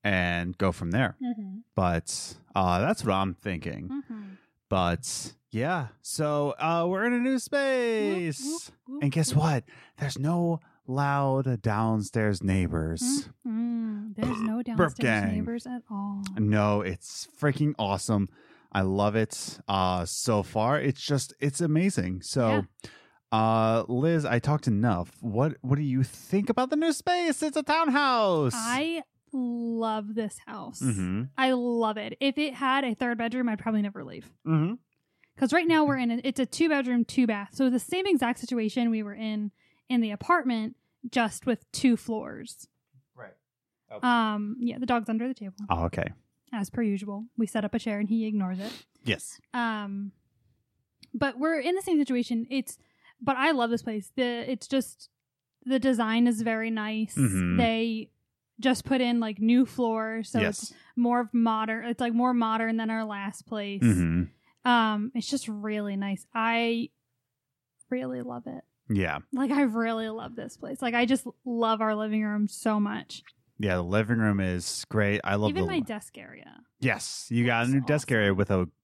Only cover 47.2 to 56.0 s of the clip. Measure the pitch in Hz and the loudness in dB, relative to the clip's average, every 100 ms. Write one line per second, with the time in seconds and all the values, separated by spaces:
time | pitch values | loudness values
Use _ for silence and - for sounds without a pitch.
47.2 | 226 - 226 226 202 233 233 202 208 226 | -10 -4 -2 -2 -2 -2 -2 -4 0 0
48.2 | 220 214 185 185 214 - _ _ - - | 0 -2 -2 -4 -8 -12 _ _ -4 -4
49.2 | - - _ 247 233 214 202 196 202 _ | -6 -18 _ -4 -4 -4 -6 -8 -10 _
50.2 | _ _ _ _ _ _ _ _ - 233 | _ _ _ _ _ _ _ _ -12 -2
51.2 | 277 240 311 320 269 370 381 320 285 247 | -2 0 -2 0 0 -2 0 2 2 0
52.2 | 233 233 233 269 - - _ _ - _ | 0 -2 -2 -4 -6 -12 _ _ -20 _
53.2 | 254 254 294 285 233 233 - 214 190 - | -4 0 2 2 2 0 -2 -8 -6 -2
54.2 | 247 240 247 254 - 269 - - - _ | -2 -2 -6 -6 -2 -2 -2 -10 -20 _
55.2 | _ _ _ _ 247 262 262 240 | _ _ _ _ -2 2 2 2